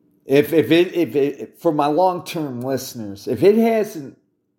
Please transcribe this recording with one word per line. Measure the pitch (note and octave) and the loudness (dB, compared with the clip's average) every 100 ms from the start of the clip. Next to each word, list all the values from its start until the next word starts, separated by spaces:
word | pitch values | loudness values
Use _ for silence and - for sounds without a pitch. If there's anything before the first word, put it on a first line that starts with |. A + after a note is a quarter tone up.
| _ _ | _ _
if, | - C#3 - | 2 2 4
if | E3 B2 | 2 2
it, | E3 F3+ | 2 2
if | F3 D3+ | 0 -2
it, | C#3 C#3 C#3+ A2 _ | 0 -2 -2 -12 _
for | E3+ | -2
my | D3+ D3 | 0 0
long-term | D3+ F#3 F3+ D#3+ E3+ D3 B2 | 2 0 0 -6 -8 -8 -8
listeners, | B2+ C3+ B2+ B2 G#2 G2 - | -6 -6 -6 -12 -12 -10 -8
if | B2+ | 2
it | F3+ G#3+ | 4 4
hasn't | A3+ A3 G#3 D#3+ C3+ - _ _ _ | 2 0 -2 -8 -14 -18 _ _ _